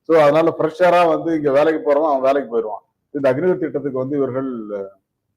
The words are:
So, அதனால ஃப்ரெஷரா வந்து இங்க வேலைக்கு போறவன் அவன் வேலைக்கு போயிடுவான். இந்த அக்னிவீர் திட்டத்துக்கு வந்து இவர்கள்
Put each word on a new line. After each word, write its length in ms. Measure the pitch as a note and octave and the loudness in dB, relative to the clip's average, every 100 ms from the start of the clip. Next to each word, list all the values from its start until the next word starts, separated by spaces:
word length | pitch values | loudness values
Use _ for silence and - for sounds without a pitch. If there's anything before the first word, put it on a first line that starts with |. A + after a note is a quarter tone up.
So, 200 | - D#3+ | 2 4
அதனால 320 | D3 D#3 E3 D#3+ | 6 4 0 0
ஃப்ரெஷரா 500 | D#3 - F3+ F3 E3+ | -4 2 2 4 2
வந்து 280 | D3+ D#3 E3 | 0 -2 -2
இங்க 160 | C#3+ | 2
வேலைக்கு 400 | C3+ D#3 D#3 D3 | 2 2 0 0
போறவன் 180 | C#3+ D#3 | 0 2
அவன் 120 | C3+ | 0
வேலைக்கு 280 | C3 C#3+ A#2+ | 2 0 -2
போயிடுவான். 340 | A#2 G#2+ G2 _ _ _ | -4 -4 -10 _ _ _
இந்த 220 | C#3+ C3+ | -2 0
அக்னிவீர் 240 | B2+ F3+ F3+ | 0 0 -2
திட்டத்துக்கு 420 | D#3 C#3 C3+ B2+ | -4 -4 -6 -6
வந்து 180 | C3 D3 | -4 -2
இவர்கள் 340 | C3 B2+ C3+ A#2+ G#2+ G2+ G2 _ _ _ _ | -2 -4 -6 -8 -10 -10 -10 _ _ _ _